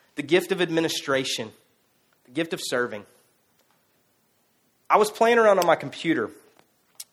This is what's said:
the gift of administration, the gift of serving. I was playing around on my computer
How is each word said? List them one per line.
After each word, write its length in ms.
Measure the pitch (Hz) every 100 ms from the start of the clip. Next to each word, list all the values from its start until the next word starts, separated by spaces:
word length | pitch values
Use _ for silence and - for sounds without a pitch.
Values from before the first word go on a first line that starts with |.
| _ -
the 80 |
gift 280 | 135 180 180
of 100 | 180
administration, 880 | 170 160 160 - - 135 131 - 107 - _ _ _ _ _ _ _
the 60 |
gift 220 | 135 165
of 80 | 180
serving. 440 | - 127 120 104 98 _ _ _ _ _ _ _ _ _ _ _ _ _ _ _ _ _ -
I 80 | 180
was 120 | 208
playing 300 | - 226 240
around 200 | 214 180
on 60 | 170
my 100 | 151
computer 540 | 139 - 165 135 104 - _ _ _ _ _ - -